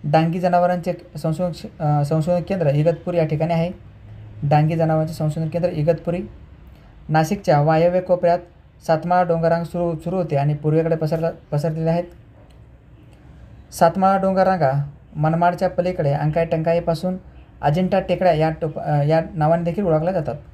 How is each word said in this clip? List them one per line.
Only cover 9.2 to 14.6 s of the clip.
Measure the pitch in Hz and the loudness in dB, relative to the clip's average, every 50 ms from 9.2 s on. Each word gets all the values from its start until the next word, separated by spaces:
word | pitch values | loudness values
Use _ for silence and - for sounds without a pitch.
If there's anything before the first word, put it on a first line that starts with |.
| 180 | 2
डोंगररांग | 170 165 165 165 165 165 170 170 | 2 0 2 2 2 2 0 -2
सुरू, | 160 - 175 175 170 165 156 | -6 -4 -2 -2 -2 -4 -4
सुरू | - 175 180 | -6 -4 -2
होते | 190 175 156 147 | -2 -2 0 0
आणि | 139 139 147 151 | 0 0 0 -2
पूर्वेकडे | 143 147 156 151 160 160 160 165 | 0 0 0 2 2 2 0 0
पसरला, | 160 160 151 170 160 165 165 - - - - | -2 0 -2 -2 -2 -2 -4 -4 -6 -10 -6
पसरलेले | 151 143 147 165 156 160 160 160 | -4 -2 -2 -2 -4 -2 -2 0
आहेत. | 165 175 175 175 - - - - - - - - - - - - - - - - - - - - - - - - - - - - - - - - - | 0 0 -2 -6 -14 -20 -20 -20 -20 -20 -20 -20 -20 -20 -20 -20 -20 -20 -20 -20 -20 -20 -20 -20 -20 -20 -20 -20 -20 -20 -20 -20 -20 -20 -20 -18 0
सातमाळा | - 180 165 165 196 190 190 196 | 4 4 4 4 4 4 4 4
डोंगररांगा | 190 190 190 190 190 185 190 190 180 | 4 2 2 2 4 4 2 2 2